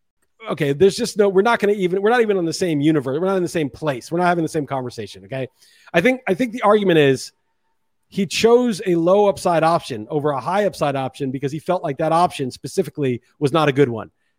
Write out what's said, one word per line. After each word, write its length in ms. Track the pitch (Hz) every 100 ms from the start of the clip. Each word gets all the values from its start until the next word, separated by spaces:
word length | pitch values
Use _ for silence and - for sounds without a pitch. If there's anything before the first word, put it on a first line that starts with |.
| _ _ _ _ -
okay, 240 | 160 143
there's 220 | 143 190 196
just 200 | 240 208
no, 120 | 202
we're 120 | 190
not 180 | 220 233
gonna 140 | 202
even, 280 | 214 180 190
we're 80 | 208
not 120 | 247
even 160 | 220 196
on 80 | 165
the 80 |
same 280 | - 180 147
universe. 360 | 151 156 131 143
We're 80 | 185
not 100 | 190
in 60 |
the 60 | 170
same 200 | 170 143
place. 420 | - 156 123 -
We're 80 | 170
not 80 | 175
having 160 | 175
the 60 | 156
same 160 | 160 139
conversation, 600 | 135 123 - 101 95 95
okay? 220 | 131 127 _ _ _ _
I 80 | 175
think, 200 | 220 262 -
I 60 |
think 180 | 185 247
the 100 | 226
argument 380 | 208 214 190 160
is 320 | 139 131 - - _ _ _ _ _ _ _
he 160 | - 196
chose 560 | - 226 240 247 185 208
a 100 | 170
low 320 | 165 202 202
upside 360 | 190 185 165
option 420 | 160 170 - 113 110
over 220 | 156 147
a 80 | 135
high 260 | 135 196 196
upside 300 | - 147 135
option 360 | 127 - 135
because 200 | 131 139
he 80 | 151
felt 220 | - 180
like 160 | 147 135
that 140 | 160
option 400 | 165 180 - 127
specifically 680 | - 139 - 156 - 135 120 - _
was 120 | 143
not 160 | 160 147
a 20 |
good 180 | 139 131
one. 220 | 110 87 _ _